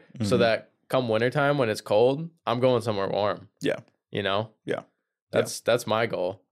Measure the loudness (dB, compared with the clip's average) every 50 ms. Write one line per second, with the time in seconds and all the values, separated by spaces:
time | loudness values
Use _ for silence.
0 | -14 _ -8 -6 -2 0 2 4 4 4 2 0 -4 _ _ _ _ _ -2 -2
1 | 0 2 0 2 0 0 0 2 2 2 2 2 0 0 -2 -4 -2 0 4 4
2 | 4 4 2 0 -6 -12 -14 _ _ -2 -2 2 4 4 4 2 0 -2 -2 -2
3 | -2 -2 -2 -2 -2 -2 -4 -6 -10 -20 _ _ -4 -4 -4 -4 -8 _ _ _
4 | _ _ -8 -4 -2 0 -2 -2 -2 -4 _ _ _ -8 -8 -8 -8 _ _ _
5 | _ _ _ _ _ _ -2 -2 -2 -2 -6 -6 -2 0 0 0 0 -2 0 0
6 | 0 -2 -2 -4 -4 -4 -6 -8 _ _